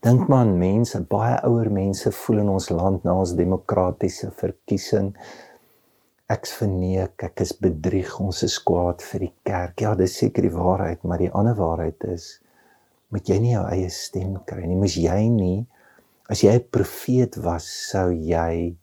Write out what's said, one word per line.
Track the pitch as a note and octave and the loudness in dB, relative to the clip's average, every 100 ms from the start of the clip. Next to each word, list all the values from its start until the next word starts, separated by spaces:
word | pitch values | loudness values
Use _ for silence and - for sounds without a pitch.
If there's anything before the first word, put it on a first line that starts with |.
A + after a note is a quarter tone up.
Dink | A2+ A#2+ F#3 | 6 6 6
maar | C3+ A#2 | 4 6
aan | F2+ | 4
mense, | F#2 G2+ A#2+ G2 E2+ | 4 2 0 -2 -4
baie | G2+ A2+ B2 - | -2 0 0 2
ouer | A#2 A2 | 2 2
mense | G2+ G2 F#2+ - - | 0 0 0 -2 -4
voel | - A2 | 0 2
in | G#2 F#2+ | 2 0
ons | - | 0
land | E2+ F#2 G2 - | 0 0 0 0
na | F2+ | 0
ons | F#2 E2+ | 0 2
demokratiese | F2 F#2 - G2+ F#2 F2+ F#2+ - - - | 0 0 0 0 0 0 -4 -4 -12 -6
verkiesing, | - - - G2+ - G#2+ G2 G2+ - - - - _ _ _ _ _ _ _ | -8 -8 -4 -4 0 0 0 -6 -18 -20 -20 -20 _ _ _ _ _ _ _
"Ek's | - - - | -6 -6 -4
verneek, | G#2+ F#2+ F2+ F#2+ F#2 _ F2+ | -2 0 0 0 -2 _ -12
ek | - | -4
is | F2+ | -4
bedrieg, | - F#2 D#2 E2+ F#2+ F2+ - | 0 -2 0 -2 -2 -4 -4
ons | G2 F2+ | -4 -2
is | - - | -2 -2
kwaad | - F2 F2 F2 - | 0 2 2 -2 -8
vir | F#2 | -6
die | F#2 _ - | -8 _ -6
kerk." | F#2+ F2+ - | -4 -6 -4
Ja, | A2 G#2 | -2 2
dis | F#2 - | 0 2
seker | A2+ - | -2 2
die | - F2 | 0 2
waarheid, | F2+ F#2 F#2+ F2 | 0 2 0 -4
maar | F2+ F2 | -4 -2
die | F2 | 0
ander | G2 G#2+ A2 | 2 2 2
waarheid | E2+ E2 D#2+ - | 0 0 -4 -4
is, | - F2 - - _ _ _ _ _ _ _ | -6 -6 -10 -20 _ _ _ _ _ _ _
moet | G2+ - | -8 0
jy | G2 | 2
nie | A#2 | 4
jou | A#2 F#2 | 2 0
eie | F#2 F2+ | -2 -2
stem | - - F#2+ F#2+ F#2+ - | -6 -8 -6 -4 -6 -8
kry | - E2+ | -8 -2
nie, | F2+ | 2
moes | G2 F#2 | 2 2
jy | E2+ F#2 A2 | 0 2 2
nie, | A#2 F2+ F#2+ A#2 _ _ _ _ _ _ | 2 2 0 -4 _ _ _ _ _ _
as | G#2+ | 4
jy | G2+ A#2+ | 6 4
'n | - | 2
profeet | B2 G2 - - B2+ B2 - | -2 -2 -4 -2 0 0 -2
was, | G#2+ E2+ - - - | -6 -6 -8 -12 -6
sou | G2 F#2 | -2 0
jy | E2+ D#2 E2 E2 E2 E2+ E2+ | 0 0 0 0 -2 -4 -8